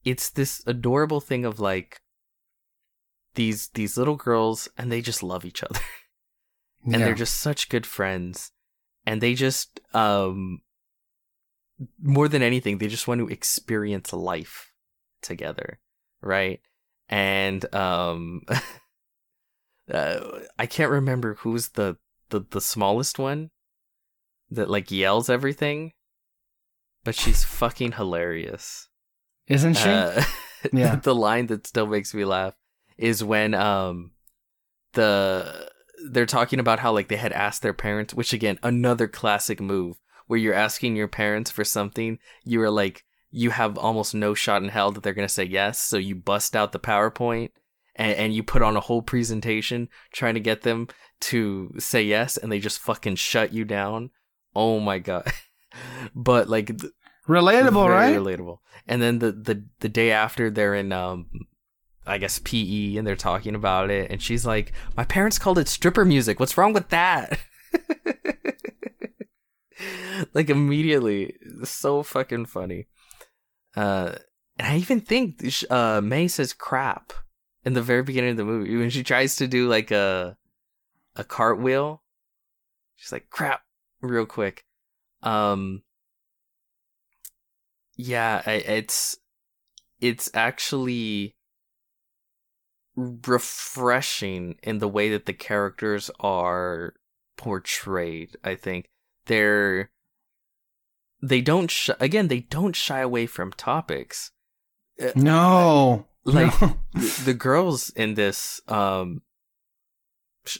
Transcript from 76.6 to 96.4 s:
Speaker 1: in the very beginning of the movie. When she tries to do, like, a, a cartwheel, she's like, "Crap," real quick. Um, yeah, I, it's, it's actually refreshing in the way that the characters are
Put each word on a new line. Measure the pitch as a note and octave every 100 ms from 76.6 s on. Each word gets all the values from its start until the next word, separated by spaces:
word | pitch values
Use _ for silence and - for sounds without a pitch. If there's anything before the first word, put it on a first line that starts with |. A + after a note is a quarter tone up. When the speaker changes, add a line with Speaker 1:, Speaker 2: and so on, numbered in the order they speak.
| - C3 C3 - - - - _ _ _ C3
Speaker 1:
in |
the | B2+
very | A#2+ B2
beginning | C3+ B2+ B2
of | A2+
the | G#2+
movie. | A2+ G2 A#2
When | A#2+
she | B2
tries | B2 B2+ C3+ -
to | B2+
do, | B2+ B2
like, | A2 G#2+
a, | G#2 G2 F#2 F2+ F2+ _ _ _ _ _ _ _ -
a | G2+
cartwheel, | - A2+ G#2 B2+ C3+ D3 D#3 _ _ _ _ _ _ _ _ _ _
she's | -
like, | - -
"Crap," | - D#3 - _ _ _ _
real | B2+ A#2 A2
quick. | - G2+ - _ _ _ _ _ _
Um, | A2 G#2+ G#2 G2 F#2+ F#2+ _ _ _ _ _ _ _ _ _ _ _ _ _ _ - _ _ _ _ _ _ -
yeah, | B2 A#2+ A2+ G#2 -
I, |
it's, | G#2+ - G#2+ A2 - - - _ _ _ _ _ _ _ -
it's | B2 A#2+ -
actually | - A#2 - - C#3 B2+ A#2+ A2 G#2 G2+ - _ _ _ _ _ _ _ _ _ _ _ _ _ _ _ -
refreshing | B2 A#2 A#2+ B2 - - - - B2 B2 C3+ - G2 F#2 F2 E2
in | - A2
the | G#2
way | G#2 G#2+
that | G#2 -
the |
characters | G2 - G#2 G2+ - G#2+ G#2 - -
are | G2+ F#2